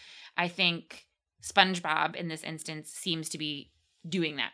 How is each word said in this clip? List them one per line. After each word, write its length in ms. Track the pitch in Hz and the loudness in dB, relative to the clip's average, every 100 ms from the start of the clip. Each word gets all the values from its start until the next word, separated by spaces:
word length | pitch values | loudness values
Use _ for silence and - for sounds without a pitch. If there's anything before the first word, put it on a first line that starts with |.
| - - - - | -20 -20 -8 -2
I 120 | 175 | -2
think 560 | 175 180 170 - - - _ _ _ | 2 2 2 -8 -20 -20 _ _ _
SpongeBob 760 | - - 185 180 170 156 156 160 | 2 6 6 6 2 2 2 0
in 120 | 170 | -4
this 160 | 160 | -4
instance 460 | - 160 - 156 151 | -6 -8 -8 -10 -10
seems 400 | - - 160 156 | -8 -2 -2 -2
to 80 | 151 | -4
be 340 | 151 143 - _ _ _ 165 | -4 -6 -12 _ _ _ -4
doing 300 | 180 160 143 | 0 0 0
that. 140 | 117 | -4